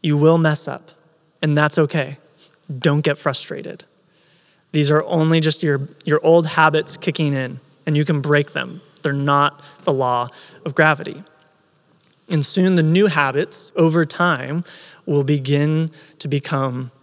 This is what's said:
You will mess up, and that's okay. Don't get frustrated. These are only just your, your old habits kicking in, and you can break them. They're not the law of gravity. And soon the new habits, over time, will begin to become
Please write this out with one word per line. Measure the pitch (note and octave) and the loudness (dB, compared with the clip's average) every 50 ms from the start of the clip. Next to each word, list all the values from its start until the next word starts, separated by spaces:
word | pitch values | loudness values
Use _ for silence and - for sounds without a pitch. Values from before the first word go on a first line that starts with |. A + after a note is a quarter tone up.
You | - E3 D3 | 0 0 0
will | D3 D3 D#3 E3 | 4 4 4 4
mess | E3 D#3+ D#3 D3+ D3+ - | 4 4 2 0 -2 -6
up, | C#3 C3+ - - - - _ _ _ _ _ _ _ _ _ | -10 -12 -12 -14 -20 -20 _ _ _ _ _ _ _ _ _
and | - D#3 D3 | -2 0 2
that's | D3 D3+ D3+ - - | 2 2 2 2 0
okay. | D#3 C#3 - D#3+ C3+ C#3 C#3+ - _ _ _ _ - _ _ _ _ - D3 B2+ | 0 0 0 -4 -6 -6 -10 -18 _ _ _ _ -20 _ _ _ _ -14 -12 -2
Don't | - E3 C#3+ D3 | 0 0 0 2
get | D3+ D#3+ C#3+ | 0 -2 -2
frustrated. | - - D3+ C3+ - - - - C#3+ - - - - - _ _ _ _ _ _ _ _ _ _ _ _ _ _ _ _ _ | -2 -4 -4 -4 -4 -8 -10 -12 -12 -12 -14 -16 -16 -20 _ _ _ _ _ _ _ _ _ _ _ _ _ _ _ _ _
These | - D3+ D3 C#3 | -2 -2 2 2
are | D3+ D3+ D#3 | 2 2 2
only | - F3+ E3 D#3 D#3+ D#3+ E3 | 0 0 0 2 4 2 2
just | D#3 D#3 D3+ - | 2 0 -2 0
your, | - D3 C#3+ C3+ C#3 - - _ - | 0 -2 -2 -2 -4 -8 -14 _ -2
your | - D3 D3+ - | 0 0 2 4
old | D#3+ E3 E3+ E3 D#3+ | 4 4 4 4 2
habits | - - D#3 D#3+ D#3 D#3 D3+ - - | 2 4 4 4 4 2 -2 -2 -10
kicking | - - F#3+ D3 - D#3+ C#3+ | -6 -6 -6 -2 -2 -2 -2
in, | C#3 C3+ C3 B2 B2+ C3 _ _ _ _ _ | -2 -2 -6 -8 -10 -14 _ _ _ _ _
and | - D3+ | -2 0
you | D3 D3+ | 0 0
can | C#3 D#3+ D3 | 0 0 -2
break | C3+ D3 D3 D3 D3 - | 0 2 2 2 2 0
them. | - C#3+ B2+ B2+ A#2 - _ _ _ _ | -6 -8 -8 -8 -12 -18 _ _ _ _
They're | - D3+ | -6 -4
not | C#3 C#3 C#3 C#3+ C#3+ C#3+ C#3+ C#3+ - - - - - _ - | -4 -2 0 0 2 2 2 0 -2 -6 -20 -20 -20 _ -4
the | - | -2
law | C#3+ C3 C3 B2+ B2 A#2+ B2 C3 - - - - - - - | -2 0 0 0 0 -2 -4 -6 -10 -20 -20 -20 -20 -14 -12
of | E3+ C#3 | -8 0
gravity. | - D#3 D#3 D3+ C#3+ - - - D3 G3 _ _ _ _ _ _ _ _ _ _ _ _ _ _ _ _ _ _ _ _ - | 2 2 2 2 0 -4 -12 -14 -14 -18 _ _ _ _ _ _ _ _ _ _ _ _ _ _ _ _ _ _ _ _ -4
And | F#3 D#3 C#3 | -4 -2 -2
soon | - - F#3+ F#3 F#3+ F#3 | -2 0 0 2 2 4
the | F3 | 2
new | D#3 D#3 E3 F#3 G#3 | 2 4 4 4 4
habits, | G3+ D3+ D#3 C#3+ C3+ C3 C#3+ - - - - - - _ | 4 2 2 0 0 0 -2 -4 -4 -8 -18 -18 -10 _
over | - E3 E3 D#3 E3+ D#3+ | 2 2 2 4 2 0
time, | D3 - - F3 F3 D#3+ B2+ B2+ B2+ D3 E3+ F3 - - - - - - - _ | -2 0 0 0 0 0 -2 -4 -6 -6 -6 -8 -8 -16 -20 -20 -20 -20 -16 _
will | - D3 C#3+ | -2 -2 0
begin | C#3 C3+ D3+ C#3+ C3 C3 C#3+ C#3+ D3 D3+ D#3 D#3+ D#3+ D#3+ - - - - _ _ | 0 0 0 -2 0 0 0 0 2 0 0 0 -2 -4 -8 -14 -20 -20 _ _
to | - | -6
become | D3 C#3 C#3+ - - D3+ C#3 C3+ C3+ B2 B2+ C3 B2 _ _ | -4 -4 -4 -4 -4 -4 -4 -4 -4 -4 -6 -10 -12 _ _